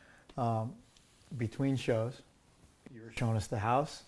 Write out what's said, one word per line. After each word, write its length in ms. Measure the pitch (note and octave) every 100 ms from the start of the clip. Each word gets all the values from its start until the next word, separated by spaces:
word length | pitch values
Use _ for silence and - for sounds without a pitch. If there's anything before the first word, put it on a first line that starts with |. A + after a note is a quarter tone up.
| - - - -
Um, 360 | A#2 A2 A2 A3 - - - - - B2+
between 400 | A2+ - C#3 C3
shows, 460 | - A2+ A2+ - - _ _ - - _ -
you 100 | A#2+
were 100 | A2+ -
showing 200 | A#2+ A2
us 100 | -
the 100 | A#2
house, 460 | A2 B2+ D3 -